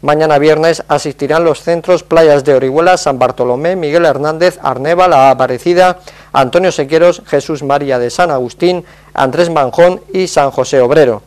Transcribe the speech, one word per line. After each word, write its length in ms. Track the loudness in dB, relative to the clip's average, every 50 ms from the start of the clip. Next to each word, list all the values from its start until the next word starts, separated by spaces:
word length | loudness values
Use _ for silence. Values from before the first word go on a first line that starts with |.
Mañana 380 | 0 -2 0 0 2 2 2 2
viernes 440 | 4 2 2 2 2 0 -2 -2 -4 _
asistirán 560 | -4 -4 -4 -6 -8 _ -6 -2 -2 0 0
los 180 | 0 -2 -2
centros 420 | -4 -4 -4 -4 0 0 -2 -2 0
Playas 400 | _ 2 4 4 4 4 2 2
de 100 | 2 0
Orihuela, 420 | 2 0 0 -2 0 2 2 0 0
San 220 | 0 -4 -2 0
Bartolomé, 560 | -2 -2 0 -2 -2 -2 -2 -2 -2 -4 -4
Miguel 300 | -4 -4 -2 0 0 2
Hernández, 520 | 2 0 0 -2 -4 -2 0 0 -2 -2 -2 -6
Arneva, 440 | -6 -4 -4 -2 -2 0 2 2 4
La 220 | 4 4 4 4
Aparecida, 720 | 4 2 0 -4 -4 -4 -2 -2 2 2 2 2 2 -2 -12 -20 -20 -20 -20 -6
Antonio 400 | -2 -2 -2 0 0 0 0 0
Sequeros, 500 | -2 -2 -4 -2 0 2 2 2 0 0 -6 -4
Jesús 340 | -4 -4 -2 -4 -8 -8
María 380 | -4 -2 -2 -2 -2 -2 -2 -2
de 100 | -2 -4
San 220 | -2 -2 -2 -2
Agustín, 540 | 0 -4 -4 -6 -6 -4 -2 -2 -2 -2 -8 -14 -20 -20 _ _ _
Andrés 380 | -2 -2 -2 0 -2 -2 0
Manjón 500 | 0 0 -2 -2 2 2 2 2 2 -2 -10 -8
y 160 | -6 -4 -4 -2
San 220 | 0 0 0 0
José 300 | -2 -4 -4 0 0 0
Obrero 420 | 2 2 4 2 2 2 0 -4 _